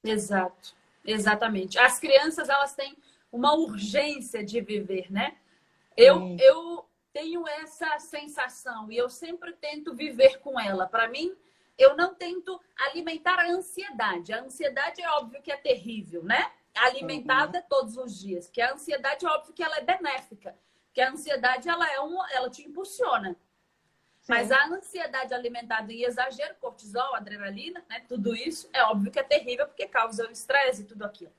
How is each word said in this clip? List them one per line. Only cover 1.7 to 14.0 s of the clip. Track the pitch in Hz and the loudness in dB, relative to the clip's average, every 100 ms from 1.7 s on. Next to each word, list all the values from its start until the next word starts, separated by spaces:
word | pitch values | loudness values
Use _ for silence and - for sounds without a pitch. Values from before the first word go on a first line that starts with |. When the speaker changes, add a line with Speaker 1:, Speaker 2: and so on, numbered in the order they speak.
| 247 | 4
Speaker 1:
As | 254 - | 4 4
crianças, | 311 269 302 320 269 | 6 6 6 -2 0
elas | 277 277 | 0 0
têm | - 277 285 _ _ _ | -4 -10 -12 _ _ _
uma | 240 277 311 | 0 4 4
urgência | 320 208 208 269 294 285 - 226 | 2 -4 -2 0 0 -4 -8 -8
de | 202 226 | -4 -6
viver, | 196 208 180 190 180 | -4 -6 -4 -6 -4
né? | 196 269 - _ _ _ _ _ - | -4 -4 -6 _ _ _ _ _ 10
Eu, | 247 277 | 10 10
Speaker 2:
Sim. | 185 175 | 2 6
Speaker 1:
eu | 262 311 339 339 - _ _ | 8 8 0 -10 -12 _ _
tenho | 294 320 339 320 | -8 -6 -6 -6
essa | 302 311 - 320 302 | -8 -10 -8 -4 -4
sensação | - 294 294 294 254 - 262 233 214 | -6 -12 -12 -6 -6 -6 -12 -12 -8
e | 226 | -4
eu | 247 | -4
sempre | - 330 349 349 | -4 -12 -10 -12
tento | 339 294 302 302 247 | -10 -10 -8 -10 -8
viver | 302 240 269 262 | -8 8 8 8
com | 277 254 | -6 -4
ela. | 208 190 185 | -2 -2 0
Pra | 226 226 | 2 0
mim, | 262 339 381 _ _ _ - | 0 -6 -8 _ _ _ 8
eu | 262 302 | 8 8
não | 359 381 | 0 -2
tento | 349 359 359 370 _ - 277 | -8 -8 -10 -14 _ -4 -4
alimentar | 330 330 320 330 359 | -4 -8 -4 0 2
a | 349 | 2
ansiedade. | 359 359 - 403 240 | 0 -4 -10 -10 -4